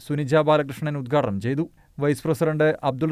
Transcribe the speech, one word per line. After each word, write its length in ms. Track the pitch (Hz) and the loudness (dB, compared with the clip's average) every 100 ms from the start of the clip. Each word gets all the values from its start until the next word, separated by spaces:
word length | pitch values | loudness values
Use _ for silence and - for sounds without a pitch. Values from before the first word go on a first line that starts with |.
| - | -6
സുനിജ 300 | 147 135 156 | -4 2 2
ബാലകൃഷ്ണൻ 640 | 151 151 139 123 151 143 | 4 2 0 -6 -6 -6
ഉദ്ഘാടനം 400 | 123 147 123 98 | -2 0 0 -2
ചെയ്തു. 240 | 117 139 170 _ _ - | -2 -2 -4 _ _ -2
വൈസ് 240 | 143 143 160 | -2 0 -2
പ്രസിഡന്റ് 440 | - 160 156 156 - | 0 0 2 2 2
അബ്ദുൾ 280 | 143 127 156 | -2 -2 0